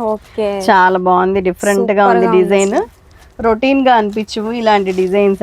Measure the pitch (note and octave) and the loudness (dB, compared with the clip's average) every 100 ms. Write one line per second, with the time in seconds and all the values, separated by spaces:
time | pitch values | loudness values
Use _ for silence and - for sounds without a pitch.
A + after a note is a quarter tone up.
0 | A3+ G#3+ - - G#3 G3+ F#3+ G3 F#3 F#3+ | -6 -6 -8 -6 -6 -4 0 2 4 2
1 | F#3 F3+ F#3 G3 F#3 F3 G#3 G3 F#3+ G3+ | 0 0 0 0 -2 -4 -2 0 0 2
2 | G3+ - - F#3 F3+ G3+ G3 B3+ A4+ - | 2 2 2 2 2 2 0 -2 -4 -10
3 | _ - - - A3+ A3 C4 C#4 C4 A#3+ | _ -20 -20 -6 -2 0 0 0 2 2
4 | G#3+ G#3 G#3+ - G#3+ A#3+ A3 G#3 F#3+ F#3 | 0 -6 -8 -8 -8 -4 0 0 0 -2
5 | F#3 G3 G3+ F#3+ | -2 2 0 2